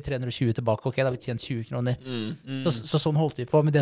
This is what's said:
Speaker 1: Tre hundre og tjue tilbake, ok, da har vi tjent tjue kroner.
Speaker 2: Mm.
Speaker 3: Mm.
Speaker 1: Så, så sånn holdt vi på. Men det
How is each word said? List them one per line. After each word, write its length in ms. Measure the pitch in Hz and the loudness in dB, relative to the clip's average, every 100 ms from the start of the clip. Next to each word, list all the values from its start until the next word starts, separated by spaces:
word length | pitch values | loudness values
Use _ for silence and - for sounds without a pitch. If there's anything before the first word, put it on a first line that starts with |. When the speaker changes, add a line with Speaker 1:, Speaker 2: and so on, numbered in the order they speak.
| 143 | -2
Speaker 1:
Tre 140 | 131 | -4
hundre 100 | 123 | -4
og 60 | - | 0
tjue 180 | 123 | 0
tilbake, 320 | 113 117 110 135 | 2 0 0 0
ok, 80 | 127 | 0
da 80 | 135 | 0
har 80 | 127 | 0
vi 80 | |
tjent 180 | - 117 | -6 -6
tjue 220 | - 120 113 | -4 -6 -4
kroner. 300 | 127 123 123 131 | -2 -2 -2 -4
Speaker 2:
Mm. 220 | 123 110 - - | -4 -4 -6 -8
Speaker 3:
Mm. 140 | 135 165 | -4 0
Speaker 1:
Så, 80 | 117 110 | -2 0
så 140 | 156 | 0
sånn 160 | 165 151 | 2 2
holdt 240 | 156 - | 2 -2
vi 60 | 123 | 2
på. 140 | 156 151 | 4 6
Men 80 | |
det 80 | 147 | 4